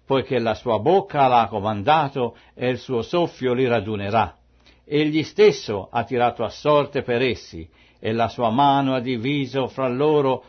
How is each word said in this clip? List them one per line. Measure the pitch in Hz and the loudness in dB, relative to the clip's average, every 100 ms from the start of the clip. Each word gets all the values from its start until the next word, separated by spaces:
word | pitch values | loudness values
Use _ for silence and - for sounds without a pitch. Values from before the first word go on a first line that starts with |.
poiché | - 135 - 127 | -2 -2 0 -2
la | 113 107 | 0 -2
sua | 123 107 | -2 0
bocca | 117 190 190 147 131 | 2 2 0 2 4
l'ha | 120 107 | 4 2
comandato | 110 104 104 101 160 139 139 117 - - - | -2 -4 -2 0 2 0 -2 -4 -6 -20 -6
e | 123 | -4
il | 123 | -4
suo | - 120 | -4 -6
soffio | 113 175 170 - 127 | -2 -2 -2 -2 -2
li | 123 127 | 0 2
radunerà. | 117 101 104 101 110 95 - _ _ _ _ - | 0 -2 -6 0 0 0 -4 _ _ _ _ -4
Egli | 147 151 156 | -2 0 -2
stesso | 151 - 208 - - 101 - | -4 4 4 4 -4 -6 -4
ha | 117 | -6
tirato | - 123 120 117 | -4 0 0 0
a | 107 | -6
sorte | - 147 147 135 139 | -4 2 2 2 -4
per | 123 120 | -2 0
essi, | 127 107 - 87 80 _ _ _ | 0 -2 -8 -16 -16 _ _ _
e | 107 | -6
la | 113 113 | -2 -2
sua | - 117 | 0 -2
mano | 117 143 139 135 | 2 4 4 0
ha | 131 | -2
diviso | 123 123 127 147 127 135 120 | -4 -4 -4 -4 -4 -4 -4
fra | - 131 | -2 -4
loro | 123 151 151 135 123 | 0 2 2 2 -2